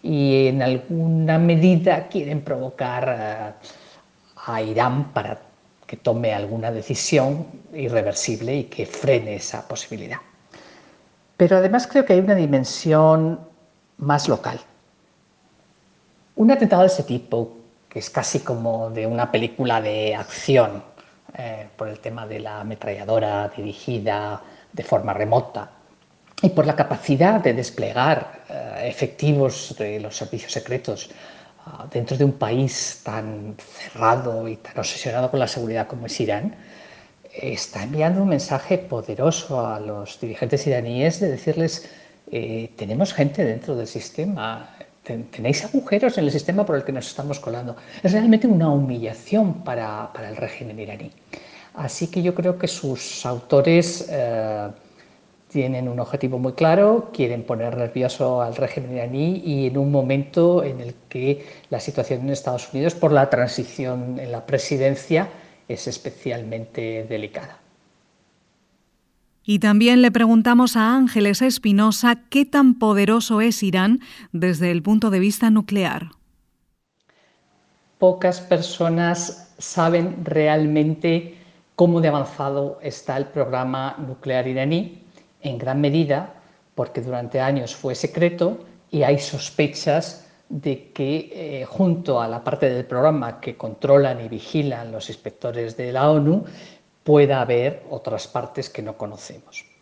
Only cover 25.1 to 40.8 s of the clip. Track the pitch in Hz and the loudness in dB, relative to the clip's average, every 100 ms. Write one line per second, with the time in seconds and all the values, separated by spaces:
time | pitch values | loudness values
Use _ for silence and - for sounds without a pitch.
25.1 | 98 107 123 - 117 98 _ _ _ _ | -4 0 0 0 -12 -14 _ _ _ _
26.1 | _ _ - 180 - 147 151 - - - | _ _ 0 2 4 2 2 0 -2 -2
27.1 | 139 180 214 139 117 120 - 107 120 139 | 4 4 4 2 0 -4 -6 -4 0 2
28.1 | 151 - - - 135 113 104 120 - 135 | 0 -2 -16 -14 -12 -12 -8 -8 -4 -6
29.1 | - 147 143 135 - - - 104 107 104 | -2 2 4 2 -2 -12 -8 -6 -6 -10
30.1 | - 104 117 - 139 - 123 - 101 - | -10 -10 -10 -8 -10 -6 -6 -6 -10 -12
31.1 | - - - - _ - - - 123 113 | -20 -20 -20 -20 _ -20 -18 -8 -6 -4
32.1 | 135 143 139 107 123 131 - - - - | 2 2 2 -2 0 0 -2 -8 -10 -10
33.1 | 110 107 104 107 104 - - - - 113 | -8 -8 -10 -12 -14 -20 -18 -16 0 2
34.1 | 123 123 113 113 113 - - - - 131 | 2 0 -6 -6 -10 -10 -8 -8 -6 -4
35.1 | 117 127 139 120 - 117 110 104 123 117 | -2 0 0 -2 -4 -4 -4 -6 -8 -10
36.1 | - 107 104 185 - - - - - _ | -4 -4 -2 -4 -10 -20 -20 -20 -20 _
37.1 | _ - - - - - 90 110 151 160 | _ -20 -10 -8 -8 -10 -10 -8 0 0
38.1 | 190 196 147 - 135 - - - 117 107 | 2 2 2 0 -4 0 -2 -2 -10 -8
39.1 | 107 147 156 - 131 113 107 107 104 104 | 0 0 0 -4 -4 -4 -6 -8 -10 -12
40.1 | - 117 110 117 143 147 123 | -12 -10 -6 -2 -2 0 -2